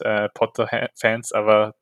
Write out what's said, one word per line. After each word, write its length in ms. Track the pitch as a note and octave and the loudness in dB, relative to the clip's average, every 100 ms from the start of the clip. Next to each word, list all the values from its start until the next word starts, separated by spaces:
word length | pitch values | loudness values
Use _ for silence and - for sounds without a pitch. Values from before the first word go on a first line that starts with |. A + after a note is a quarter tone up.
äh, 240 | A#2 G#2+ G#2 | -2 -2 -2
Potter-Fans, 1000 | - A2+ - A2 A#2 A#2+ - A2+ A2+ - | -2 -2 -2 -4 -4 -6 -2 -2 -2 -4
aber 420 | G#2+ G#2+ G#2+ G#2+ - | 0 4 4 2 -4